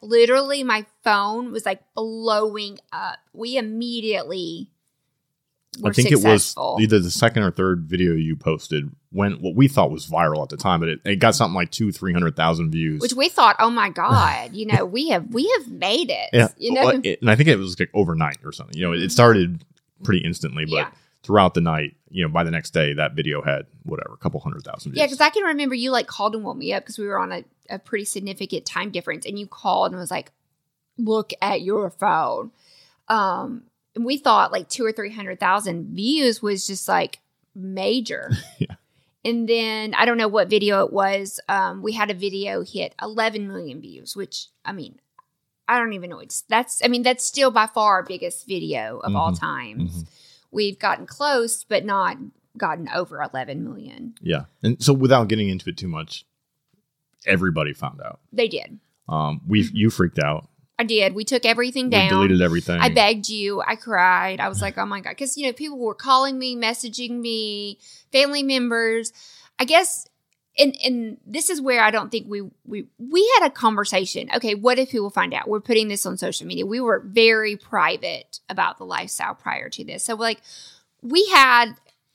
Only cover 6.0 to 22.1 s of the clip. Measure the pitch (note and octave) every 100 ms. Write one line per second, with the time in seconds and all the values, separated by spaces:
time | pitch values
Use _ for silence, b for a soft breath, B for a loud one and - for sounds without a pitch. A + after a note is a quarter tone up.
6 | - C#3 G#2+ G#2 - - - G#2 A2 G#2+
7 | F2+ - A#2 A#2+ G2 E2 F#2+ F2+ D#2 F2+
8 | F2+ D#2+ D#2+ D2+ - D#2 - D2+ C#2+ -
9 | _ F#2 G2+ F#2 F2+ F#2 C#3 C#3 D#2 D#2
10 | E2 D#2+ E2 D#2 C#2 D2+ G2 F2 E2 D#2
11 | G2 G2 A2+ - G#2 F#2 F2 - G#2+ -
12 | F#2 F2 E2+ D#2 D#2+ E2 E2 E2 D#2+ D#2
13 | B3 B3+ D#4+ - A#3 - A3+ A#3+ G3+ F3
14 | F#3+ B3+ E3 B2+ A#2 F#3+ G#3+ G#3 F3+ A3
15 | D#4+ F#3+ A3+ A#3 F4 A#4+ A#3+ F3 F3+ A#3+
16 | D4+ A2+ G#2 A#2+ A2+ - A#3 C4 F#3 -
17 | G2 - A#2 A2 D#3 G#2+ F#2+ F#2 F2+ G#2
18 | F2 D#2+ D2+ C#2 D2 - - D2+ F2+ E2+
19 | F2+ - A#2+ G#2+ F2 E2+ - _ _ _
20 | - F#2 E2 E2 D#2 D2 D#2 D#2 D2+ b
21 | b b - G#2 F#2 F2 E2 D#2 D2 -
22 | _